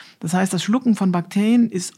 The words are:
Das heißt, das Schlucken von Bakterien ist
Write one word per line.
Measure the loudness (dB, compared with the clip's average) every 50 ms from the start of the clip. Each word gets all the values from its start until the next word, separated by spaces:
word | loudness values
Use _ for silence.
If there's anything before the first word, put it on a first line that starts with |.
| -20 -20 -16 -12
Das | -6 -2 -2
heißt, | 0 0 0 -2
das | -2
Schlucken | -2 -2 -2 0 2 0 0
von | 2 2 0
Bakterien | 0 0 -2 -2 -2 0 2 4 4 4 2 2
ist | 0 -4 -8 -8 -12